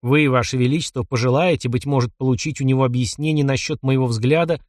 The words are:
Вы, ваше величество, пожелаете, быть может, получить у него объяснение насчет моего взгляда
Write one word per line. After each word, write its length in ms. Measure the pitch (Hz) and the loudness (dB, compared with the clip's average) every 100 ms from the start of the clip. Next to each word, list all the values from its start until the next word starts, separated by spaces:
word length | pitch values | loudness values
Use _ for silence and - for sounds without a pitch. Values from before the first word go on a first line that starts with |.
Вы, 280 | 120 147 147 | 2 2 4
ваше 280 | 127 113 131 | 2 0 0
величество, 460 | 123 151 - 135 | 0 0 -4 -8
пожелаете, 680 | 117 127 127 131 180 156 123 | -4 -2 2 2 2 0 -2
быть 160 | 120 139 | -4 0
может, 280 | 139 120 _ | 0 0 _
получить 420 | 131 127 160 143 | -2 -2 -2 -2
у 60 | 135 | 0
него 180 | 131 | 2
объяснение 640 | 131 123 123 - 151 156 139 | 2 0 -4 -4 -2 0 0
насчет 360 | 131 - 151 | 0 -4 -4
моего 260 | 135 135 127 | 0 0 0
взгляда 520 | 110 123 156 170 165 | 0 0 2 0 -4